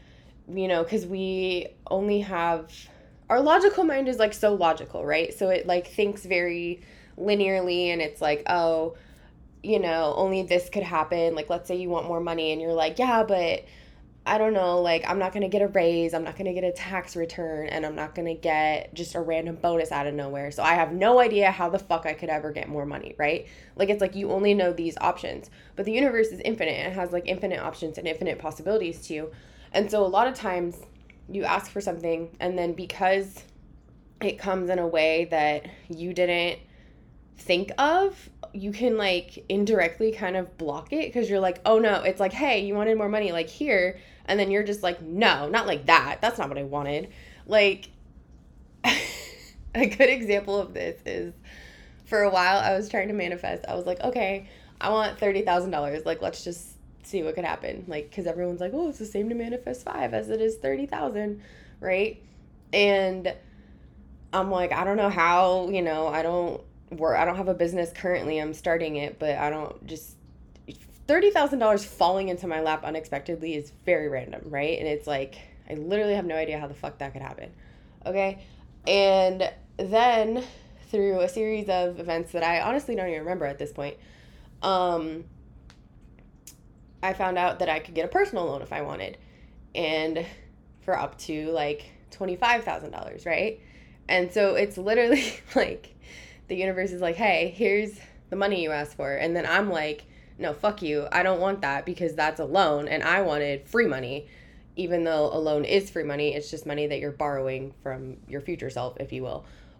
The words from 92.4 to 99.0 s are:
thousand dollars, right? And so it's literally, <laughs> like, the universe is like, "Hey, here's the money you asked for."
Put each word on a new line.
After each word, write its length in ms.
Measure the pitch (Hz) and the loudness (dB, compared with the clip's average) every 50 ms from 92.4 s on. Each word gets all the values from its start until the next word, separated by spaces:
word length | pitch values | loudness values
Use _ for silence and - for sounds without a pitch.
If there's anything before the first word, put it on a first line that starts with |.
| 247 233 240 226 226 | 2 2 2 2 0
thousand 280 | - - 160 156 - | -4 -6 -6 -8 -12
dollars, 340 | - - - - - - - | -12 -12 -12 -12 -14 -10 -4
right? 360 | 175 156 170 196 220 - - - - - - - - - - - | -2 0 0 0 -2 -4 -8 -16 -20 -20 -20 -20 -20 -20 -16 -2
And 260 | - 185 180 180 180 - | 2 2 2 2 2 2
so 220 | 214 202 196 - | 2 2 4 4
it's 220 | - 202 202 - | 2 0 0 -2
literally, 460 | 185 185 208 226 247 233 233 294 269 240 - - - - | -6 -2 2 4 4 6 6 4 4 2 -4 -8 -10 -16
<laughs> 120 | - - | -2 0
like, 400 | - - - - - - - - - - - - - - - - - - - | 0 0 0 -4 -10 -14 -20 -20 -20 -20 -20 -20 -20 -20 -20 -20 -20 -10 -8
the 60 | 185 | -4
universe 360 | 180 190 190 185 185 190 185 | -2 -2 -2 -2 -2 -4 -4
is 80 | 180 180 | -2 -2
like, 160 | 185 170 165 | -2 -2 0
"Hey, 380 | 190 226 202 175 160 170 175 170 | 2 2 2 4 4 2 -2 0
here's 420 | 196 233 196 202 208 214 208 - - - - - - - - | 0 2 2 4 2 0 -2 -8 -14 -20 -20 -20 -20 -12 -8
the 60 | 180 | -2
money 260 | 196 202 208 196 175 160 | 0 0 0 2 0 0
you 80 | 156 | -2
asked 260 | 151 147 147 147 - | -2 -4 -4 -6 -8
for." 160 | - | -6